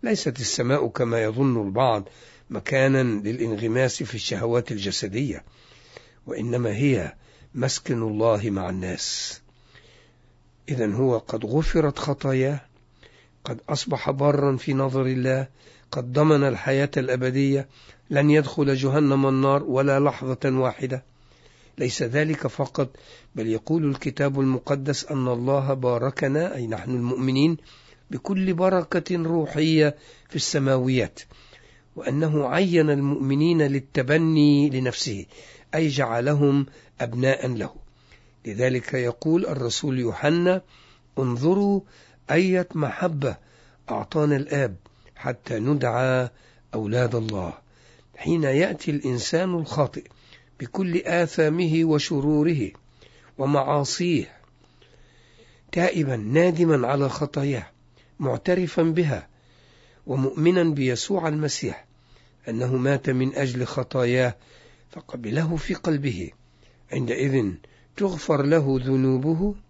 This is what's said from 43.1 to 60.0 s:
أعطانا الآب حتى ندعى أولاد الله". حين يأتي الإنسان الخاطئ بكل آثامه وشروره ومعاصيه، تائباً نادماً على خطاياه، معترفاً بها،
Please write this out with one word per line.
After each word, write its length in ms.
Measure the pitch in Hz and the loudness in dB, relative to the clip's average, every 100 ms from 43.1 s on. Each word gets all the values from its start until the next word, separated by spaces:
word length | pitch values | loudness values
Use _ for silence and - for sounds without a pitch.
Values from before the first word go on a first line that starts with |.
| 151 135 - - - - _ - | -2 -4 -6 -14 -20 -20 _ -8
أعطانا 460 | 107 - 156 151 143 | -6 -4 0 2 2
الآب 400 | 143 143 127 90 - _ - - | 0 -2 -2 -4 -18 _ -20 -10
حتى 440 | 131 127 - 117 | -8 -8 -6 -4
ندعى 680 | 117 147 131 117 131 127 123 - - _ _ | 0 0 0 0 0 0 -2 -8 -20 _ _
أولاد 420 | 110 107 117 123 117 | -8 -2 0 0 0
الله". 380 | 113 101 90 - _ _ - - _ - | -4 -4 -6 -10 _ _ -20 -20 _ -10
حين 280 | - 170 | -2 0
يأتي 480 | 147 135 180 151 - | 2 2 2 -2 -4
الإنسان 600 | 143 - 123 - 165 185 | -4 -2 -4 -2 -2 0
الخاطئ 500 | 175 156 - 139 - - - - - _ _ | -4 -4 -2 -2 -2 -16 -20 -20 -20 _ _
بكل 380 | 120 - 185 170 | -10 -4 -2 -2
آثامه 840 | - 175 170 - 156 165 175 160 | 0 0 0 2 2 2 2 2
وشروره 880 | 165 151 - 151 143 151 147 131 98 - _ _ - - - - | 4 2 0 -2 2 2 2 0 -2 -8 _ _ -20 -20 -20 -6
ومعاصيه، 920 | 135 143 135 147 135 - 175 151 - - _ _ _ _ - _ - _ _ _ - _ _ | 0 2 2 0 0 -2 0 0 -2 -12 _ _ _ _ -20 _ -20 _ _ _ -20 _ _
تائباً 440 | 165 175 180 143 123 | 0 0 2 -2 -2
نادماً 720 | 107 139 180 165 170 147 120 | 0 4 4 4 4 4 2
على 220 | 139 139 | 0 0
خطاياه، 580 | - 147 - 139 131 - _ _ _ _ _ | -2 -4 -2 -2 -4 -8 _ _ _ _ _
معترفاً 640 | 147 135 - 180 175 - | -4 -2 0 0 0 2
بها، 440 | 165 160 165 110 - _ _ _ _ _ _ _ | 2 2 0 0 -6 _ _ _ _ _ _ _